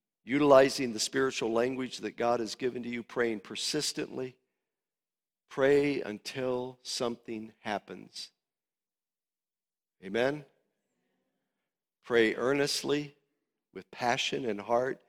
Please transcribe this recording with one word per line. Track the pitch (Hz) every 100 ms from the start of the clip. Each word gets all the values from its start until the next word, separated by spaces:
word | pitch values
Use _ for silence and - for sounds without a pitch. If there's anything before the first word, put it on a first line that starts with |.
| _ _
utilizing | 104 143 147 135 135 143 127
the | 107
spiritual | - 135 135 - 113
language | 113 127 131 127 -
that | 104 -
God | 120 120
has | 107
given | - 127 123
to | 120
you, | 120
praying | - 131 117 107
persistently. | - 104 - 151 - - 135 131 127 - _ _ _ _ _ _ _ _ _ _ -
Pray | - 135 143 143 139
until | - 107 - 135 127 123 127 127
something | - - 120 117 - 110 110 -
happens. | 110 101 - 98 - - - _ _ _ _ _ _ _ _ _ _ _ _ _ _ _ _ _
Amen? | 95 113 131 151 139 _ _ _ _ _ _ _ _ _ _ _ _ _ _ _
Pray | - 117 110
earnestly, | - 123 143 143 - 139 147 147 - _ _ _ _ _
with | 92 -
passion | - 120 131 - 143
and | 123 101
heart. | 101 120 - -